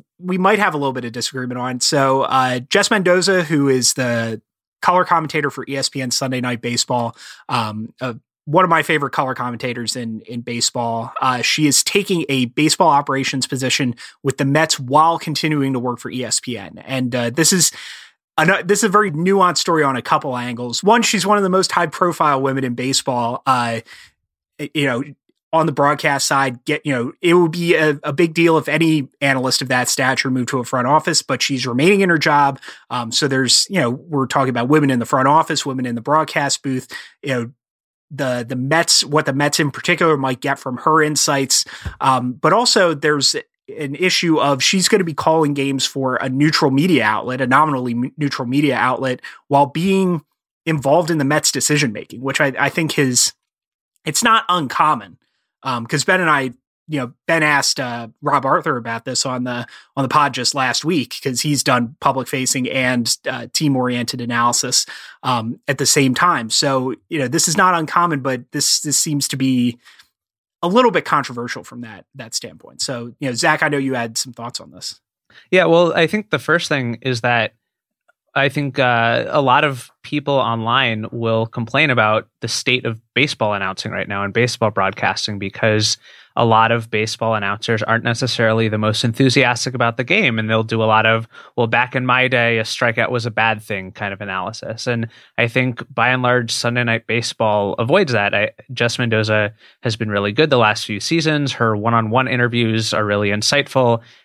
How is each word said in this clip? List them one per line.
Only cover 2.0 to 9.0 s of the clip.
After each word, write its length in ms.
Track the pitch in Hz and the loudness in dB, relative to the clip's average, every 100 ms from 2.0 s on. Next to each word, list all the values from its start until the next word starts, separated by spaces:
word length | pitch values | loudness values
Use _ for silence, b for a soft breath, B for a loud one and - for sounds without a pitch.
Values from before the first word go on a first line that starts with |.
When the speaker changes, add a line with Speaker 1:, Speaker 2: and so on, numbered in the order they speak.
| 135 135 | 2 2
Speaker 1:
uh, 360 | - 131 127 127 | 2 2 0 -2
Jess 320 | 127 196 196 | 0 2 2
Mendoza, 540 | 214 180 180 185 185 | 2 4 2 2 2
who 240 | 160 151 139 | 2 2 4
is 260 | 131 120 | 2 2
the 480 | - 123 117 113 110 _ _ _ - | 0 -2 -2 -2 -6 _ _ _ -4
color 240 | - 180 175 | 2 2 4
commentator 420 | 170 156 160 143 | 2 0 -2 -4
for 160 | 135 123 | -6 -8
E 100 | 139 | -4
S 100 | 131 | -4
P 140 | 139 | -4
N 80 | 127 | -4
Sunday 320 | - 135 127 | -4 -2 -2
Night 180 | 123 120 | -4 -4
Baseball, 560 | 120 120 - 123 117 - B B B | -4 -4 -2 -2 -4 -8 B B B
um, 460 | 123 110 107 117 - | -2 -2 -6 -10 -10
uh, 120 | 131 131 _ _ | -10 -10 _ _
one 200 | - 160 | -2 2
of 40 | 180 | 2
my 140 | 160 | 2
favorite 300 | 151 151 | 0 -2